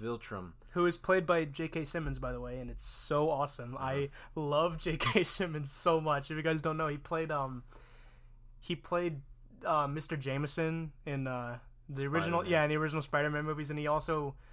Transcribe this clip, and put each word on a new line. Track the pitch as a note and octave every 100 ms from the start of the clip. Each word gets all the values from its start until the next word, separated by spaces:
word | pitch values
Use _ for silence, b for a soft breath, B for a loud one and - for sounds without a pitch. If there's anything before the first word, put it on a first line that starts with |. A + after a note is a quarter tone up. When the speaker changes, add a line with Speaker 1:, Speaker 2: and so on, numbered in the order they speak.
Speaker 1:
Viltrum. | A2+ A#2 - G2+ F2+ - -
Speaker 2:
Who | F3+ F3
is | E3+
played | - F#3
by | E3 E3+
J | D3+ C#3 D#3+
K | E3
Simmons, | C#3+ E3+ D3 C3
by | B2+
the | B2
way, | B2 B2+
and | B2
it's | -
so | - - - D3 D#3
awesome. | C#3 C#3+ - A#2+ C3+
Speaker 1:
Uh-huh. |
Speaker 2:
I | C3+ C#3 C#3 B B
love | D#3+ D3 C#3+ E3+ D#3+
J | F3 D#3
K | - G#3
<laughs> |
Simmons | - - F3+ D3+ C#3
so | - F3+ E3
much. | D#3 C#3+ C#3
If | D#3
you |
guys | D#3+ D#3+
don't | D#3+ D#3
know, | D#3
he | C#3+
played, | - E3 D#3+
um, | D3 C3+ B2 - b b b b b b b - -
he | -
played, | E3+ - F3 F3 C#3 - - - -
uh, | - D3+ C#3+
Mister | D3+ - D3+
Jameson | C3+ C3+ D3 - D#3+ E3 D#3+ - D#3
in, | C#3 C3
uh, | B2+ A#2+ A#2+ - - -
the | C3+ C#3
original, | D#3+ D#3+ E3+
Speaker 1:
Spider-Man. | F#3
Speaker 2:
yeah, | D#3+
in | D3+
the | D3+
original | D#3 D#3
Spider-Man | C#3 D3 D3+ D3+
movies, | D#3 D3+ D3
and | D3+
he | D3
also | D3+ D#3 D#3 C#3+ - b